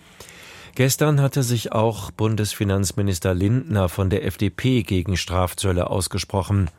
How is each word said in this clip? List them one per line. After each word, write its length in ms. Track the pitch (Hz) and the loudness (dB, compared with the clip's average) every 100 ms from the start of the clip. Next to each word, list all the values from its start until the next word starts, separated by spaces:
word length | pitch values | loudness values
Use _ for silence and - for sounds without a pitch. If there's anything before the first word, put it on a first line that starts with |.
| - - - - - - - | -20 -20 -20 -20 -20 -20 -10
Gestern 480 | - 131 - 151 143 | 0 0 2 2 4
hatte 220 | 139 143 | 2 2
sich 280 | 120 117 - | 0 0 0
auch 380 | 110 113 104 - | 0 0 -2 -8
Bundesfinanzminister 1200 | - 110 107 104 - 104 98 95 - 98 90 95 | -2 0 0 -2 -2 0 2 0 -2 -2 0 0
Lindner 560 | 92 101 127 165 104 92 | 2 2 0 0 0 0
von 220 | - 95 | 0 0
der 160 | 98 - | 0 -2
F 100 | - | -2
D 140 | 101 | -4
P 320 | - 127 127 | -2 0 0
gegen 340 | 90 92 90 90 | 0 -2 0 -2
Strafzölle 720 | - 90 90 - 98 90 - | -2 0 0 0 -2 0 0
ausgesprochen. 800 | 101 90 95 - 98 90 101 87 | -2 -2 -4 -4 -2 0 0 0